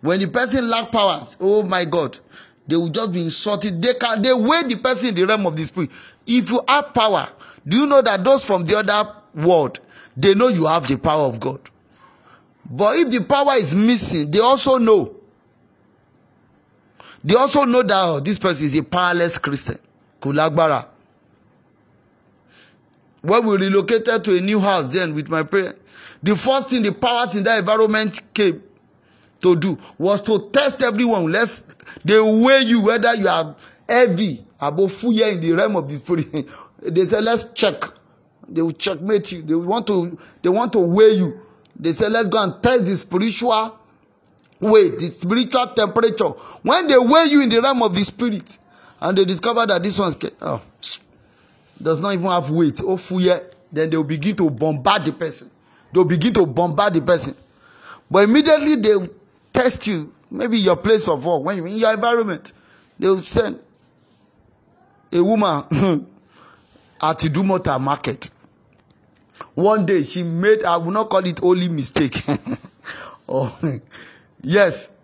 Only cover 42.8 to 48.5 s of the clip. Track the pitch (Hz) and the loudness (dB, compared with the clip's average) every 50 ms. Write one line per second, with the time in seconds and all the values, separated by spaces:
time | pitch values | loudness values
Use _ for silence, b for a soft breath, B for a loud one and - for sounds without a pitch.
42.8 | 196 175 196 170 - - 175 180 202 226 202 - 233 240 226 220 220 226 220 - | 2 0 -4 -4 -6 -4 -2 -2 -2 -2 -4 -2 -2 0 0 0 0 -4 -8 -18
43.8 | _ _ _ _ _ _ _ _ _ _ _ _ _ _ _ _ 180 214 214 220 | _ _ _ _ _ _ _ _ _ _ _ _ _ _ _ _ 0 4 6 6
44.8 | 196 160 - - 156 175 - - - 175 208 240 254 - - 254 247 240 - - | 6 6 2 -4 -8 -8 -8 -8 -4 -2 0 0 0 0 0 -2 -2 0 0 -2
45.8 | 214 196 208 226 233 220 - - 202 151 - B B B B B B 208 269 359 | -2 0 0 0 0 0 0 0 -2 -2 -4 B B B B B B 0 2 2
46.8 | 370 302 277 254 247 233 294 320 330 302 285 285 277 233 220 233 233 269 269 247 | 2 4 4 4 6 6 6 6 6 6 4 4 4 4 2 2 2 2 2 2
47.8 | 233 214 180 190 202 - - - 233 240 208 190 - - | 0 0 0 0 -2 -2 -2 -4 -4 -4 -4 -6 -10 -14